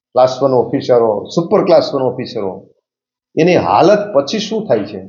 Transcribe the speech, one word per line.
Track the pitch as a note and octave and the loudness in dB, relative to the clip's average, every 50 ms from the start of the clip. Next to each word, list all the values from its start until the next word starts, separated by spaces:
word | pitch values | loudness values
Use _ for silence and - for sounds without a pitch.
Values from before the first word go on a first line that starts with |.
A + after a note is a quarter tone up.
| _ _ - | _ _ 0
ક્લાસ | B2 B2+ - - - C#3 | 2 2 2 2 0 0
વન | C3+ C3 | 2 2
ઓફિસરો, | B2 - - C#3+ C3 - - B2 A#2 A#2 A2 G#2 G2+ - - - | 2 0 0 -2 -4 0 2 2 2 2 2 0 -2 -6 -6 -4
સુપર | F3+ E3+ - G#3+ F#3+ - | -4 -2 0 0 0 2
ક્લાસ | F3 E3+ D3+ - - C#3+ | 4 4 4 2 0 -2
વન | C#3 C3 | -4 -4
ઓફિસરો, | B2 - - A#2 - - A2+ G2 F#2+ F2+ F#2+ - - _ _ _ _ _ _ _ _ _ _ _ _ - C#3+ | -4 -4 -6 -8 -10 -8 -8 -8 -8 -8 -12 -16 -20 _ _ _ _ _ _ _ _ _ _ _ _ -2 0
એની | D#3+ F#3 F3 | 2 2 2
હાલત | B2 F2+ E2+ G2 A2+ D3 F3+ G#3 - - - - | 2 2 2 2 4 4 4 4 2 0 -2 -2
પછી | C#3 C#3+ - A3 G#3+ | -2 -2 -2 -4 -6
શું | - - A3 A3 - | -6 -6 -6 -6 -2
થાય | - B2+ G#2+ G2 | -2 -2 -2 -2
છે | - G#2+ F#2+ F#2+ | -4 -10 -12 -14